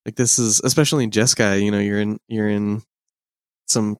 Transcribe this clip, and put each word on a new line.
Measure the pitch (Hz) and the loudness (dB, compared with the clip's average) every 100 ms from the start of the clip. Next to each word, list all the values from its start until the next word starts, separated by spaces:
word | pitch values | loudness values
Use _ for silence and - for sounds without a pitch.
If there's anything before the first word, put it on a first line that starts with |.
| - | -8
Like, | 113 | -2
this | 120 - | 0 2
is, | 113 101 131 | 0 0 0
especially | 139 147 151 113 | 2 2 2 0
in | |
Jeskai, | 107 113 - 107 98 | 2 2 2 2 2
you | 104 | 0
know, | 101 | 0
you're | 101 101 | 0 -2
in, | 104 107 - | -2 -6 -6
you're | 110 104 | -4 -2
in | 104 104 107 - _ _ _ _ _ _ _ - | -2 -2 -4 -8 _ _ _ _ _ _ _ -4
some | 120 104 104 | -2 -2 -4